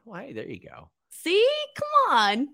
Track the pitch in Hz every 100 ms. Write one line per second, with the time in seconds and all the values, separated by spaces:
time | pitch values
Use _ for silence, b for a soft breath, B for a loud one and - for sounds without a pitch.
0 | 226 185 214 110 101 - - - - _
1 | _ - 311 381 480 605 587 - 587 605
2 | 494 254 208 208 285